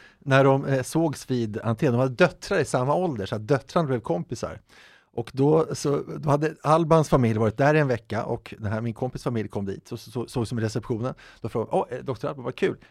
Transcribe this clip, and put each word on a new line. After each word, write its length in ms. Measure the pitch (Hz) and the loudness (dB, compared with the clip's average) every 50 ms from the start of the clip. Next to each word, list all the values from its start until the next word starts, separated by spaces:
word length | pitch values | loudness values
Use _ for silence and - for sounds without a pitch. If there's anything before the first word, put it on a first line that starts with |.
| - - _ _ | -20 -20 _ _
när 260 | - 143 131 135 135 | -2 2 4 6 6
de, 200 | 131 135 139 139 | 6 4 4 2
eh, 180 | 139 139 131 123 | 0 -2 -2 -2
sågs 480 | - - 160 165 160 131 - - - | -2 0 0 0 0 -2 -4 -6 -4
vid 280 | 131 123 117 107 104 110 - | -2 -2 -2 -2 -4 -4 -2
entrén, 300 | 110 117 - - 139 120 | -2 -2 0 2 2 2
de 60 | 120 | 4
hade 160 | 131 131 123 | 2 0 4
döttrar 440 | - 180 165 - - - - 202 180 | 4 4 4 2 -2 -6 -2 0 0
i 60 | 135 | 0
samma 300 | - - 131 127 139 147 | 0 0 0 0 2 0
ålder, 320 | 175 185 175 135 101 95 | 0 0 -2 -2 -4 -6
så 80 | - 120 | -6 -6
att 140 | 110 107 107 | -6 0 0
döttrarna 380 | 147 127 - - - 180 165 | 0 0 0 0 0 0 0
blev 140 | 135 131 117 | 2 0 -2
kompisar. 600 | - - 165 170 151 - 123 - - 78 - - _ _ - - - - - _ _ _ - | -2 -2 -4 -4 -4 -6 -8 -8 -8 -8 -8 -12 _ _ -20 -20 -20 -20 -20 _ _ _ -10
Och 160 | 120 117 - - | -8 -8 -8 -2
då, 320 | 127 135 147 156 165 165 - 127 | 2 2 4 4 4 2 0 -4
så, 280 | - - 147 143 - - - 156 147 | -4 -2 -2 -2 -2 -2 -6 -10 -6
då 120 | 143 156 | 0 0
hade 240 | 139 147 151 151 - - - | 0 2 2 -2 -4 -2 2
Albans 460 | 139 156 165 170 151 165 160 147 - | 4 4 4 6 4 4 4 4 4
familj 300 | 165 139 120 113 113 107 | 4 4 4 4 2 2
varit 180 | 113 107 - | 2 0 2
där 180 | - 139 147 151 | 4 4 4 6
en 140 | 156 147 135 | 4 4 2
vecka 360 | 120 110 - - - - - | 0 -2 -2 -6 -4 -4 -2
och 300 | - 123 113 - - - - | -4 -6 -6 -8 -14 -14 -8
den 140 | 110 101 113 | -6 -4 -4
här, 80 | 110 | -4
min 140 | 117 120 107 | -4 -6 -4
kompis 280 | - 127 127 - - - | -4 -6 -6 -6 -6 -6
familj 260 | 143 120 113 101 98 | -4 -2 -2 -4 -4
kom 180 | - 104 98 | -4 -6 -6
dit 260 | 98 95 - _ - 120 | -6 -6 -8 _ -12 -12
och 80 | 113 | -12
så, 100 | - 113 | -12 -10
så, 160 | - 127 113 | -8 -8 -8
såg 220 | - - 131 113 - | -4 -2 -4 -2 -2
som 100 | 131 113 | -2 -2
i 40 | 110 | -2
receptionen. 520 | 110 - 131 - - 123 107 120 131 139 _ - - - _ | -2 -2 -4 -4 -4 -4 -4 -4 -6 -8 _ -16 -20 -20 _
Då 80 | - 113 | -10 -6
frågade, 280 | - 120 107 - - | -4 -4 -4 0 0
"Åh, 100 | 185 - - | -2 -2 -2
eh, 140 | 123 127 127 | -6 -10 -6
doktor 240 | 135 127 - - 147 | -8 -8 -6 -6 -8
Alban, 160 | 151 139 120 | -8 -8 -8
vad 100 | 131 127 | -10 -6
kul. 200 | - 196 180 - - - _ | -2 -2 -2 -2 -4 -10 _